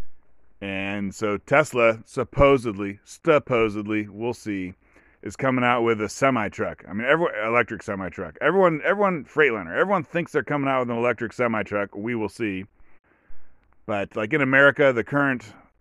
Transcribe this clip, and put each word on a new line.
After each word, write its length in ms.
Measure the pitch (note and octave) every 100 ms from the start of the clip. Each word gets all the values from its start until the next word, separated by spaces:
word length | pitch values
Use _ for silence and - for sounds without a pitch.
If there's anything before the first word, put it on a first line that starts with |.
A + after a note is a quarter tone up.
| - - - - - -
And 540 | G2 F#2+ G2 G#2 G2
so 240 | - G#2+ G2+
Tesla, 640 | - C#3 D3+ A#2+ A2+ A2
supposedly, 920 | - - A#2 - C#3 C#3 A2+ G2 G2+ G2+
supposedly, 1040 | - - E3 D3 - B2 A2 G#2 G#2 G#2+ G#2
we'll 260 | G2 A#2
see, 400 | A2+ A2 G2 F#2 F#2 _ _ _ _
is 140 | G#2 -
coming 280 | C3+ B2+
out 180 | B2 B2
with 180 | A#2 A2
a 80 | G#2
semi-truck. 760 | - C3+ B2 G2 - G2 D#2+ -
I 40 |
mean, 140 | G2 B2
everyone, 260 | D#3+ E3+ G#2+
electric 380 | A2 A#2 A#2 G2+
semi-truck. 540 | - G2 F#2 - E2+ D#2
Everyone, 400 | C#3+ F#3+ F3+ D#3
everyone, 400 | C#3+ G3+ G3+ E3+
Freightliner, 520 | - - D3 A2 E2 G#2
everyone 260 | F#3 G3
thinks 300 | C3+ E3+ D#3
they're 100 | D3+
coming 260 | A#2+ D3 C#3
out 120 | C3
with 100 | A#2+
an 60 | A#2
electric 360 | A#2+ A2 A2+
semi-truck. 600 | - A#2+ A2 G2 G#2 G2+
We 220 | - A2 A#2
will 120 | G#2
see. 360 | - A2 F#2 G2 _ - - _ _ _ - - - _ _ -
But, 300 | G#2 F#2+ -
like, 160 | G#2+
in 80 | D3+
America, 520 | C3+ C3+ C#3+ C3+ C#3
the 120 | A#2+
current 500 | - C#3+ C#3+ B2 - - _ _